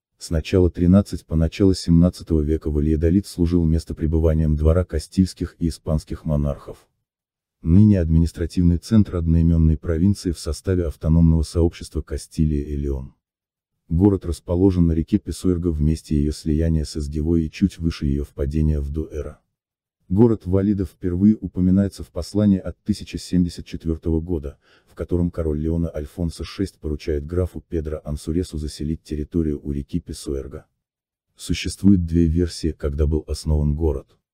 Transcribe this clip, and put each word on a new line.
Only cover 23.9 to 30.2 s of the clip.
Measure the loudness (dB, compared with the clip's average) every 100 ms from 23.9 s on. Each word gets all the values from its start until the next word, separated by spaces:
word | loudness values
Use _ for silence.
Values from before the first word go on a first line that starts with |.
| -4 -2 -4
года, | -4 -6 -8 -14 _ _ _
в | -14
котором | -6 -2 -2
король | -2 -4 -2
Леона | -2 -2 -4
Альфонсо | -6 -10 -6 -6 -6 -12
шесть | -8 -8 -6
поручает | -8 -8 -4 -6 -4
графу | -4 -4 -6 -8
Педро | -8 -6 -8 -8
Ансуресу | -8 -4 -4 -4 -6
заселить | -10 -8 -8 -8
территорию | -8 -8 -4 -2 -2 -4
у | -6
реки | -8 -6 -8
Писуэрго. | -8 -12